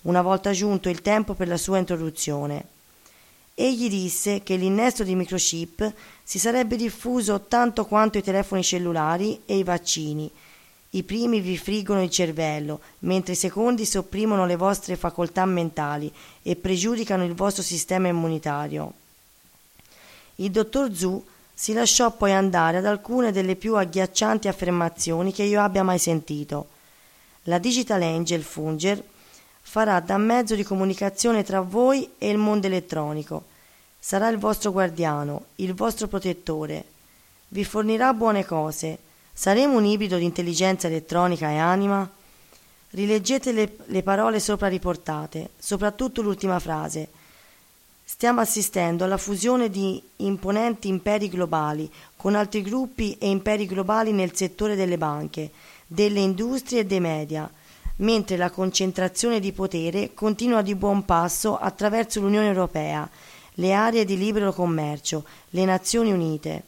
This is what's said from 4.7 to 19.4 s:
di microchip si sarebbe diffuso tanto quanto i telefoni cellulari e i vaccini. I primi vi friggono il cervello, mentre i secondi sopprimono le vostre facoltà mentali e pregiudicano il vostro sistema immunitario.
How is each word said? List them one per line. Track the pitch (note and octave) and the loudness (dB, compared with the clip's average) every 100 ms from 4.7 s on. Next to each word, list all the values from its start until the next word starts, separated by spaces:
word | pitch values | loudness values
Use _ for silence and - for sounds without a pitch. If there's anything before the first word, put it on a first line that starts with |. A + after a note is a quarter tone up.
| G3 B3 - | 4 2 0
di | F#3+ F#3 | 0 0
microchip | F3 F#3 - E3 E3 - G#3+ G#3 - - | 0 0 0 -2 -6 -4 -4 -6 -20 -20
si | - F#3 | -10 -2
sarebbe | A#3 B3 A3+ A3+ | 0 2 0 0
diffuso | A#3 - A#3+ B3 G#3 G3+ - | -2 -4 -2 0 0 -2 2
tanto | A#3+ A#3+ A3 G#3+ | 2 2 0 2
quanto | G#3 A3 G#3 | 4 4 2
i | |
telefoni | G3 F#3+ G3 F#3+ | 0 0 0 0
cellulari | E3+ F3+ F3 E3 D#3 F3 G#3+ G#3+ - | 0 0 0 0 0 0 -2 -4 -2
e | G3 | 0
i | |
vaccini. | F3+ F3 F3 D#3+ D3+ D3+ D#3 - - - - _ _ | 2 0 -2 -4 -4 -4 -6 -12 -20 -20 -20 _ _
I | F#3+ | -6
primi | F3+ G#3+ A#3+ A3 | -4 -2 2 0
vi | F3+ F3 | 0 -4
friggono | - G#3+ F#3+ G3+ | -2 -4 0 0
il | F3+ | 2
cervello, | - E3+ D#3 D#3 D3+ D3 D3+ - - | 0 0 0 -2 -2 -6 -8 -12 -8
mentre | - F#3 F3+ | 0 0 0
i | F3+ | -2
secondi | F#3 G3 A#3 A#3+ G#3+ | -2 0 2 2 0
sopprimono | G3 F#3 G3 A3 G3+ F3+ | -2 -4 -2 2 2 2
le | F3 | 2
vostre | F#3+ G3 - F3+ | 0 0 -4 -4
facoltà | F3 E3+ E3+ - F#3 | -4 -2 -2 0 2
mentali | F3+ E3 D#3 D3 D3 D3 - - - | 2 -2 -4 -4 -4 -8 -12 -20 -10
e | - E3+ | -6 -4
pregiudicano | F#3 F#3 G#3 A#3 G#3+ F#3 F3+ | 0 0 0 -2 0 0 0
il | |
vostro | E3+ G3 G3 | 0 -2 -2
sistema | F3 E3+ - F#3 F#3 | -4 -4 -2 0 2
immunitario. | E3+ E3 D#3+ D#3 C#3+ D3 D3+ D3+ - _ _ _ _ | 2 0 -2 -4 -4 -4 -6 -8 -12 _ _ _ _